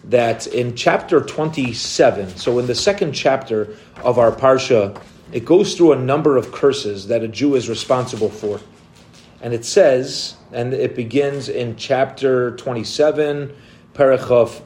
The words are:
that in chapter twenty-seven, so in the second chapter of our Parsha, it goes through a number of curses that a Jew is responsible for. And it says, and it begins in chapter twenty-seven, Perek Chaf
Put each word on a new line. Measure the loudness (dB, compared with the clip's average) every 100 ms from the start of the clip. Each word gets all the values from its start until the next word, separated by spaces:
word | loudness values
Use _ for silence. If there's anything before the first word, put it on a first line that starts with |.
| 2
that | 2 2 -2 -4
in | -4 -4 -2
chapter | 0 0 2 0
twenty-seven, | 0 -4 -4 -4 -6 -6 -6 2 2 2 -8 -6
so | -2 0
in | -2
the | 0
second | 0 0 -4
chapter | -2 0 -2 -2 -4 -4 -10 -20 -4
of | 0 4
our | 2
Parsha, | 4 2 2 4 2 2 -6 -20 -20 -10
it | -10 2
goes | 4 4 4
through | 4
a | 4
number | 2 0 2 0
of | -2
curses | 0 0 0 -6 -8 -4
that | -4
a | -4
Jew | -2 0 0
is | -2
responsible | -8 -2 -2 -2 -4 -4
for. | -4 -8 -8 -12 -20 _ _ -20 -20 -20 -14
And | -8
it | -6 0
says, | 4 6 4 -2 -8 -10 -14 -14
and | -8 -4 -2
it | -4 -4
begins | -2 0 0 -4 -6
in | -6 -6 -8
chapter | -4 0 0 0 0 2 0 -4
twenty-seven, | -6 -6 -6 2 2 2 -2 -2 -8 -14 -20 -20 _ 2
Perek | 4 4 4
Chaf | 4 4 -2